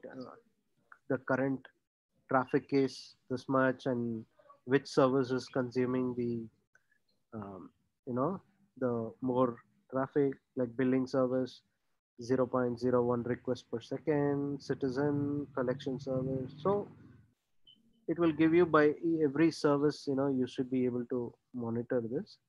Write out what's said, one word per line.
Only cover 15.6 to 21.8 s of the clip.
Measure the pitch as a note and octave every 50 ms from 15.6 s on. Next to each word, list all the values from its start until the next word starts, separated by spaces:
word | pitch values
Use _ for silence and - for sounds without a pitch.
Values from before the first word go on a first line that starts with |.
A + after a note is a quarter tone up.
| B2+ B2+ B2+ - - C#3 B2+ A#2+
service. | - C3 C3 C3 B2+ C3 C3 C3 B2+ C3 - -
So | - F#3+ G3+ G#3 G3 - - - - - - - - _ _ _ _ _ _ _ _ _ _ _ _ _ _ _ _
it | - D#3+ E3
will | E3+ E3
give | D3+ D3 D#3+ D#3+ D#3+
you | F3 F3+
by | E3 D3+ D#3 D3 D3+
e-, | C#3 - E3+ E3 E3 D#3 D#3
every | C#3 C3+ D3 E3 D#3+
service, | - - - D3 C#3+ C#3+ D3 D3 C#3+ - -
you | C#3+ C3+
know, | C3 C#3 C#3
you | C3+ B2+ B2+
should | B2 - - C3 B2
be | C3 B2+ B2
able | B2 A#2+ B2 A#2
to | - C3 B2 A#2+ A#2 - _ _ _ -
monitor | B2 A#2 A2+ A2+ A#2+